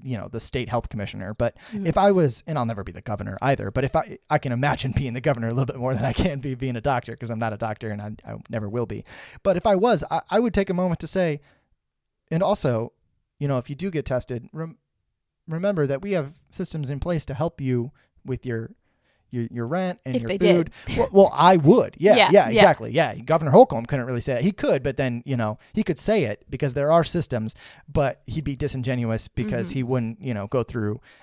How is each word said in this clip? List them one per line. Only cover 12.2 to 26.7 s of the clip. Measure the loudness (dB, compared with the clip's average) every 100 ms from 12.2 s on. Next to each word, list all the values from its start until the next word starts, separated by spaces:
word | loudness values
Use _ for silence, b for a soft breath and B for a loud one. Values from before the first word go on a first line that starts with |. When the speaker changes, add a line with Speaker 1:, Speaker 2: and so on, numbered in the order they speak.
| -4
Speaker 1:
and | -2
also, | 0 0 0 -2 -4 _ _ _ _ -8
you | -4
know, | -2
if | -4
you | -8
do | -6
get | -4 -4
tested, | -4 -4 -10 -10
rem-, | -12 -14 -14 _ _ _ _ _ _ -8
remember | -4 -2 0 0
that | -2
we | -2
have | -2 -2 -10 _
systems | -8 -6 -6 -6
in | -4
place | -2 -4 -4
to |
help | -4 -4 -2
you | 0 0 -2 -10 _ _ -10
with | -8 -6
your, | -6 -8 -16 _ _ _ _ -10
your, | -8 -6
your | -6 -4
rent | -4 -4 -6 -6
and | -4
Speaker 2:
If |
Speaker 1:
your | -2
Speaker 2:
they | 2
Speaker 1:
food. | 4 4 2 B B
Speaker 2:
did. | -2
Speaker 1:
Well, | 4
well, | 6 6
I | 8 6 8
would. | 8 6 4 2
Yeah, | 4 6
Speaker 2:
Yeah, | 8
Speaker 1:
yeah, | 6 6
Speaker 2:
yeah. |
Speaker 1:
exactly. | 8 8 6 0
Yeah. | 0 0 -2
Governor | 0 0 6
Holcomb | 8 8 4 -4
couldn't | -6 -4
really | -4
say | -2 0
it. |
He | 0
could, | 0 0 0
but | 0 -2
then, | -2 -4 -4
you | -2
know, | -2 -6 b
he | -4
could | -2 -2
say | 0 2 0
it | -4 -10
because | -4 -4